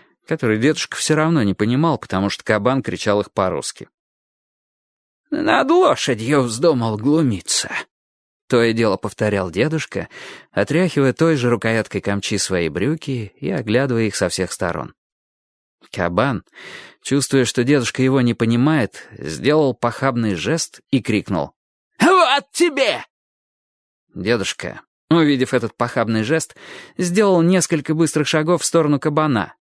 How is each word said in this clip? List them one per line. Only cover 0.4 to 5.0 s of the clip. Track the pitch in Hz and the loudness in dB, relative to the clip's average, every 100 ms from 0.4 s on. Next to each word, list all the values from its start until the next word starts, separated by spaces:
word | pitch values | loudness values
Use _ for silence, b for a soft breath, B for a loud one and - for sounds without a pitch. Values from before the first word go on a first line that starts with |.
| 120 107 | 0 2
дедушка | 135 151 - - | 2 0 -4 -6
все | - 156 | -2 0
равно | 156 165 | 2 2
не | 104 | 2
понимал, | 92 107 127 165 135 | 0 0 2 2 0
потому | - 95 98 | -4 -2 -2
что | - | -2
кабан | - 107 101 135 | -2 0 2 -2
кричал | - 90 - 104 | -4 -4 0 0
их | 104 | 0
по-русски. | - 92 80 - - - _ _ _ _ _ _ _ _ _ _ _ | -2 -2 -2 -6 -12 -18 _ _ _ _ _ _ _ _ _ _ _